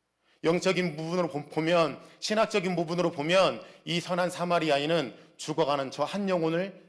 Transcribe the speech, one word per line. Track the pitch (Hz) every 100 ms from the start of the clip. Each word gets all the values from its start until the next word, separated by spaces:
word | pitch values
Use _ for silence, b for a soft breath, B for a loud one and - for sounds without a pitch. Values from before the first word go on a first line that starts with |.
| _ _ b b
영적인 | 156 175 190 180 180 147
부분으로 | 160 180 170
보-, | 147 147
보면, | - 160 175 156 117 B B
신학적인 | - 214 214 214 180 170
부분으로 | 160 175 170
보면 | 151 151 185 170 117 B B
이 | 151 170
선한 | - 180 180
사마리아인은 | 175 175 175 156 143 147 165 127 B B -
죽어가는 | - 156 139 143 135
저 | 131
한 | 147 196 196
영혼을 | 180 160 165 190 -